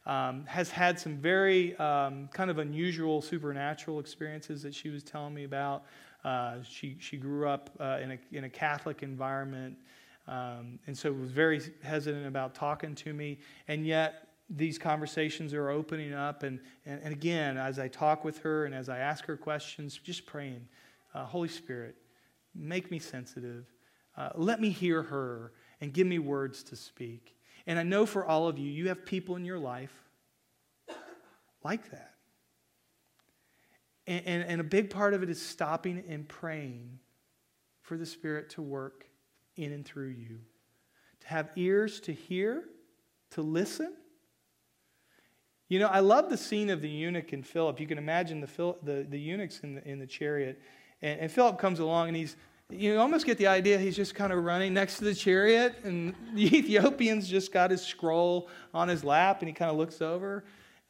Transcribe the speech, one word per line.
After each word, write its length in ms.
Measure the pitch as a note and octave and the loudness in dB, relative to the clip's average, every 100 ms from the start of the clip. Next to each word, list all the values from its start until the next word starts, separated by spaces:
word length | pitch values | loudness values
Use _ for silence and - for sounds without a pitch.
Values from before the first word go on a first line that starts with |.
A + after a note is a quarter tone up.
| - | -4
um, 380 | C3+ C3 C3 C#3+ | 0 0 -4 -6
has 240 | F3+ F3 | -4 -2
had 280 | - F3+ F3 | 2 2 2
some 180 | D#3 D3 | -4 -2
very, 600 | D3+ F#3+ G3 F#3 F3 F3 | 2 4 6 4 4 0
um, 520 | D3+ C#3+ C#3 C3+ C#3 | 0 2 0 -4 -10
kind 180 | - F#3+ | -4 -2
of 80 | D#3 | -2
unusual 640 | D3 D3 F3 E3 D#3+ D#3 | -2 -2 -2 0 0 0
supernatural 800 | D3+ E3+ D3 C#3 C#3+ D3+ - D3+ | -2 -4 -4 -4 -4 -6 -6 -8
experiences 640 | D3 - D#3 D3+ D3 D3 | -8 -10 -10 -10 -10 -10
that 120 | C#3+ | -10
she 140 | D3 D#3 | -10 -10
was 160 | D3 | -10
telling 300 | C#3 D3+ D3 | -10 -10 -8
me 100 | D3 | -8
about. 400 | C#3 C#3 C#3 C#3 - - - - | -6 -2 -2 -4 -8 -20 -20 -10
Uh, 320 | C#3 B2+ A#2+ A#2+ B2 | -4 -2 -2 -6 -12
she, 280 | - C#3+ C#3+ | -12 -12 -12
she 180 | - D3 | -12 -10
grew 320 | C3 C#3+ D3 | -4 -2 0
up, 220 | C#3+ - - | 0 -4 -8
uh, 200 | C3+ C3+ | -4 -2
in 100 | C3 | -4
a, 60 | B2+ - | -10 -12
in 120 | D3 | -10
a 60 | C3 | -10
Catholic 540 | - D#3 D3 - C#3+ | -4 -2 -2 -4 -8
environment, 720 | C#3 C3 C3+ C3+ C#3 C3+ C3 C3 - - - _ - | -8 -6 -4 -4 -6 -8 -10 -14 -20 -20 -20 _ -12
um, 540 | B2+ B2 A#2+ A#2+ B2 - | -8 -8 -10 -14 -14 -12
and 100 | C3+ | -4
so 140 | D#3 | -2
was 180 | C3+ C3 | -2 -2
very 300 | C3 D#3+ D3+ - - | 4 4 4 -2 -12
hesitant 420 | C#3 D#3 D3 D3 C#3+ | -4 -4 -2 -4 -6
about 280 | C3+ C3 | -6 -6
talking 420 | - D3 D3 D#3+ D3 | -4 -4 -4 -6 -10
to 160 | - | -10
me. 260 | D3 D3 C#3+ - - - | -8 -8 -10 -16 -18 -8
And 180 | D3+ D#3 | -4 2
yet, 400 | D#3+ D#3+ - - _ - | 2 2 -2 -16 _ -14
these 300 | D3 D#3+ D#3 | -2 -2 -2
conversations 720 | E3+ D3+ D3+ - D#3 D3+ D#3 | -2 0 -2 -2 -2 -2 -6
are 160 | D3 C#3+ | -4 -2
opening 440 | C#3+ D#3 D#3+ D3 | -2 -4 -6 -6
up, 280 | C#3+ C#3+ C#3+ | -6 -6 -6
and, 180 | C#3 B2+ - - | -8 -8 -12 -20
and, 160 | - C#3+ | -14 -10
and 100 | D3+ | -8
again, 440 | D3 D#3+ E3+ D3 C3 | -4 0 0 0 -2
as 220 | C3 C3+ | -4 -4
I 100 | C3 | -6
talk 360 | - D3+ D3+ | 0 2 2
with 140 | D#3 D#3 | 0 -6
her 260 | D#3+ D#3 | -2 -2
and 100 | D3 | -2
as 140 | C3+ B2+ | -4 -6
I 100 | B2+ | -4
ask 260 | C#3 D3+ - | -2 -4 -6
her 100 | D3+ | -8
questions, 640 | - D3+ - - D3 - | -4 -6 -6 -10 -12 -12
just 220 | - F3 - | -12 -12 -10
praying, 420 | D3 C#3 B2 A#2+ _ - _ _ | -12 -10 -12 -16 _ -20 _ _
uh, 100 | - | -12
"Holy 240 | B2+ F3 E3 | -8 -4 -4
Spirit, 480 | E3 - B2 A#2 - _ _ _ _ _ | -6 -10 -10 -10 -16 _ _ _ _ _
make 360 | - D3+ F3+ F3+ | -12 -6 -4 -4
me 80 | E3+ | -6
sensitive. 680 | - C3 B2 - B2 A#2+ B2 _ _ _ _ - | -6 -10 -10 -12 -10 -12 -16 _ _ _ _ -10
Uh, 140 | C3+ | -8
let 260 | - F3 A3+ | -2 0 2
me 100 | A3 | 0
hear 320 | F3 F3+ E3 | 2 0 0
her 500 | D#3+ C#3 C3 A#2+ A#2 - _ _ | -2 -4 -6 -8 -12 -18 _ _
and 120 | D3 | -4
give 140 | C#3+ F#3 | 2 2
me 120 | F3 | 2
words 440 | C#3+ C#3 C3+ - | 0 -2 -2 -8
to 120 | - A#2+ | -16 -18
speak." 600 | - - A#2+ A#2 - _ _ - - | -18 -14 -12 -12 -20 _ _ -14 -4
And 120 | E3+ | 0
I 40 | |
know 240 | E3+ G3 G#3+ | 2 4 4
for 180 | G3 | 2
all 220 | F3+ D#3 E3 | 2 4 2
of 120 | C#3+ | 0
you, 120 | C#3+ | -4
you 180 | C#3+ F#3 | -2 -2
have 160 | F#3 | -4
people 300 | - F#3+ F3+ F3+ | -4 -4 -4 -6
in 80 | |
your 140 | F3+ F#3 | -6 -6
life 340 | C#3 B2 C3+ - _ _ _ _ _ _ _ _ - - - - _ _ _ _ | -6 -8 -10 -16 _ _ _ _ _ _ _ _ -18 -16 -16 -20 _ _ _ _
like 260 | D3 A3 - | -6 -6 -8
that. 240 | - - _ _ _ _ _ _ _ _ _ _ _ _ _ _ _ _ _ _ _ - | -18 -20 _ _ _ _ _ _ _ _ _ _ _ _ _ _ _ _ _ _ _ -6
And, 160 | F3 | -4
and, 200 | F3 F3 | -2 -2
and 160 | F3 E3+ | -2 -2
a 40 | |
big 260 | D#3 G3 G3+ | 2 2 2
part 240 | F#3+ G3+ | 2 2
of 100 | G3+ | 2
it 60 | F#3 | 0
is 120 | E3 | -4
stopping 640 | - - D#3 D#3+ F#3 F3+ F3+ | -8 -4 -2 0 -2 -6 -8
and 200 | D3+ D3+ | -10 -12
praying 720 | - E3 D#3 C#3 A#2+ A#2+ B2+ _ _ _ _ _ _ _ _ | -10 -8 -6 -8 -12 -14 -18 _ _ _ _ _ _ _ _
for 140 | - E3 | -10 -8
the 100 | E3 | -8
Spirit 440 | - D#3 D3+ D3+ | -8 -6 -4 -6
to 120 | - | -10
work 440 | D3+ C#3 C3+ C3+ - _ _ _ _ - | -6 -6 -8 -12 -20 _ _ _ _ -8
in 160 | D3 | -6
and 120 | C#3+ | -6
through 260 | C#3+ - C3+ | -10 -10 -10
you, 280 | B2+ A2+ A2+ A2+ _ _ _ _ _ _ _ | -10 -12 -16 -18 _ _ _ _ _ _ _
to 60 | - | -4
have 240 | D#3+ D#3 - | -4 -2 0
ears 420 | F3+ G3 G#3+ G#3 | 4 4 4 -2
to 120 | - | -8
hear, 520 | D3+ - F3+ G3+ C4+ F4 - _ _ _ _ _ | -8 -4 0 0 0 -6 -16 _ _ _ _ _
to 120 | - | -4
listen. 500 | D#3 D#3+ G#3 - D#4 F#4+ - _ _ _ _ _ _ _ _ _ _ _ _ _ _ _ _ | 0 2 0 -2 -6 -6 -18 _ _ _ _ _ _ _ _ _ _ _ _ _ _ _ _
You 120 | F#3 | 2
know, 80 | G#3 | 6
I 120 | F#3+ | 6
love 300 | G3 A#3+ F#4 | 8 8 6
the 60 | B3 | 0
scene 340 | - G#3+ G#3 | -2 0 0
of 100 | F3+ | 0
the 80 | D3+ | -2
eunuch 440 | D3+ E3 F3 D#3+ | -4 -2 -4 -4
and 120 | C#3 | -8
Philip. 360 | C3 E3+ D#3+ C3+ | -4 0 2 0
You 60 | D3+ | -4
can 120 | D3+ | -4
imagine 420 | D3+ E3 F3 D#3 | 0 0 0 -4
the 60 | C#3 | -8
Phil-, 320 | - F3 F3 | -2 -2 -2
the, 220 | D3 C#3 C#3+ | -4 -4 -4
the 100 | C#3+ | -6
eunuchs 420 | D3+ F#3+ F#3 - | -4 -4 -6 -8
in 140 | D3 | -12
the, 140 | C#3 C#3+ | -10 -10
in 100 | C#3 | -10
the 80 | C3 | -10
chariot. 540 | - D3 D3 C3+ C3+ - - - _ | -6 -2 0 -2 -4 -16 -20 -20 _
And, 180 | D3+ D3+ | -4 -2
and 120 | D#3+ | 0
Philip 260 | G3 B3 F3+ | 6 6 6
comes 220 | F#3+ E3+ | 2 2
along, 280 | D#3+ E3+ E3 | 2 2 2
and 80 | E3 | 0
he's, 200 | D#3 - - _ - | -4 -8 -20 _ -14
you 280 | F#3 G#3 G#3+ | -2 2 6
almost 260 | B3 D#4+ D#4 | 6 6 4
get 100 | A3+ | 4
the 100 | G3 | 6
idea 300 | F#3+ F#3+ G3+ | 8 6 6
he's 180 | F#3+ F#3 | 4 0
just 180 | F#3+ | -2
kind 180 | - G3+ | 0 0
of 120 | F3+ | 2
running 280 | E3+ F3 F#3+ | 2 2 2
next 260 | F#3 G3 - | 2 2 0
to 60 | |
the 100 | G#3 | 0
chariot, 600 | G3 G3+ F#3 G#3 A3+ B3 A#3+ | 2 6 8 8 8 6 2
and 320 | G#3 F3 E3+ - - | -4 -2 -2 -6 -6
the 140 | A3 G#3 | 4 8
<laughs> 0 | |
Ethiopian's 800 | D4+ - G3+ A3 C#4 A3+ G#3+ F#3 | 8 8 8 8 6 4 4 2
just 240 | F#3+ F#3+ | 0 2
got 200 | F#3+ F3+ | 4 6
his 100 | F#3 | 4
scroll 680 | - - E3+ E3 F3 F3 F3 - - | 0 -2 2 4 6 4 -2 -12 -6
on 140 | E3 F3 | 0 2
his 160 | E3+ | 2
lap, 380 | C#3+ D3 F#3 G3 | 6 6 8 4
and 80 | E3 | -2
he 60 | |
kind 160 | D3+ E3 | -2 0
of 60 | D#3 | 2
looks 240 | E3 E3 | 0 -2
over, 440 | D#3+ F3 G3 G3+ G3 - - - | -2 -2 -4 -6 -10 -20 -20 -20